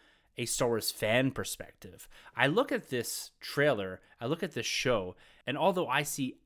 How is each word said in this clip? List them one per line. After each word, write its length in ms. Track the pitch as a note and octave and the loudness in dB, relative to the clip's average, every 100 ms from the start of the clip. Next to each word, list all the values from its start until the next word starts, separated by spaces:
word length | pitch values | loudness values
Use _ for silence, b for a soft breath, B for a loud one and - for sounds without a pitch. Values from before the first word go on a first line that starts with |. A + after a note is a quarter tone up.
| b b b - | b b b -8
a 80 | A#2+ | -4
Star 240 | - B2+ | 2 2
Wars 220 | A2+ - | 2 0
fan 400 | - G#2+ A#2 C3+ | 0 2 4 4
perspective. 760 | - F#2+ - - - F#2+ F2 - B B - | 0 -6 -8 -12 -18 -20 -18 -20 B B 2
I 120 | C3 | 4
look 240 | F#3 C4+ | 4 0
at 180 | C4 - | -2 -2
this 420 | B2 A2+ - - _ | -4 -4 -8 -10 _
trailer, 640 | - - D3 A2+ F#2+ F#2 b - | -6 2 4 2 -2 -8 b -8
I 60 | A#2+ | -6
look 180 | E3 | -4
at 100 | F#3 | -4
this 120 | A#2+ A2 | -4 -4
show, 500 | - C3 A#2 F2+ F2 b b - | -2 0 0 -2 -10 b b -6
and 120 | C3+ | 0
although 300 | E3+ F#3 C3 | 2 2 0
I 160 | C3+ | 0
see 360 | D3+ - C3 - | 0 -4 -4 -6